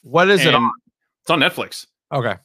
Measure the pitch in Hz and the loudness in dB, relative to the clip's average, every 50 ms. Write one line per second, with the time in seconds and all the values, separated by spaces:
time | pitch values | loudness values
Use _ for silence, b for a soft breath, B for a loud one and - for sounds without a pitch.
0 | _ 123 127 165 180 190 202 175 135 131 127 123 120 120 - _ _ _ _ _ | _ -2 0 2 4 4 2 2 2 2 2 2 0 -2 -4 _ _ _ _ _
1 | _ _ _ _ _ - 165 156 - 180 - 131 104 85 - - - _ _ _ | _ _ _ _ _ -2 0 0 0 -2 -2 -6 -10 -10 -12 -20 -20 _ _ _
2 | _ _ 151 139 117 113 98 - | _ _ -6 -4 -4 -4 -6 -8